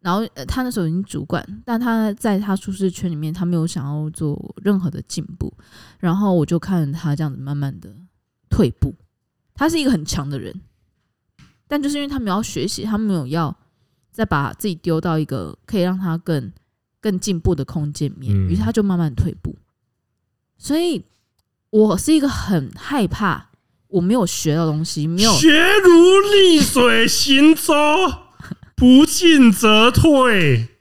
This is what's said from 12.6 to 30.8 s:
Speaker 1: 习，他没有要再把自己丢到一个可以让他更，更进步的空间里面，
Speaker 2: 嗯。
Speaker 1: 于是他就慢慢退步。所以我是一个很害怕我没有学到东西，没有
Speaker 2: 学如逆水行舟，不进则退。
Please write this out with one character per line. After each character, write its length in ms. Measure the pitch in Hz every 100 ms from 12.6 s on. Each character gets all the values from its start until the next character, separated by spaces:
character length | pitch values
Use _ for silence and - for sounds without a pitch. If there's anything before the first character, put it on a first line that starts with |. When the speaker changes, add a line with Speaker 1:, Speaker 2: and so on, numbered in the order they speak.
| 165
Speaker 1:
习， 160 | -
他 120 | 214 208
没 160 | 220
有 120 | 185 127
要 300 | 156 151 - _ _ _ _ _
再 120 | -
把 280 | 220 147 139
自 160 | - 208
己 60 | 165
丢 240 | - 160
到 180 | 175 160
一 60 |
个 340 | 151 131 82 - _
可 120 | 214
以 40 |
让 160 | 180 185
他 180 | 185 165
更， 340 | 170 156 110 - _ _ _ _
更 180 | 214 185
进 220 | 208 175
步 140 | 180
的 100 | 160
空 280 | 135 - 147
间 160 | 147 147
里 40 | -
面， 160 | 127
Speaker 2:
嗯。 160 | 101 92
Speaker 1:
于 60 |
是 80 | 180
他 80 | 220
就 120 | 226
慢 160 | 202 175
慢 140 | 165
退 200 | 123 165 -
步。 140 | - - _ _ _ _ _ _ _ _ _ _
所 200 | - 302
以 260 | 349 262 - _ _ _ _ _ _
我 280 | 214 214 196
是 140 | -
一 80 | 311
个 80 | 277
很 420 | - - 180 135 -
害 300 | - 277 202
怕 440 | - 202 - - _ _ _ _
我 120 | 196
没 140 | 175
有 100 | 247
学 300 | 180 - 160
到 120 | 151 165
东 180 | 151
西， 220 | 165 - 151
没 160 | 175
有 100 | 220
Speaker 2:
学 160 | - 320 302 349 415
如 120 | 381 339 349 392 403
逆 300 | 403 370 320
水 480 | 262 269 240 226 226
行 460 | - 277 269 302
舟， 180 | 311 - 294 302 311 381 - _ _ - - -
不 320 | - 247 254 311
进 440 | - 349 311 240
则 400 | 190 220 214 233
退。 800 | - 330 277 254 208 156 120 117 _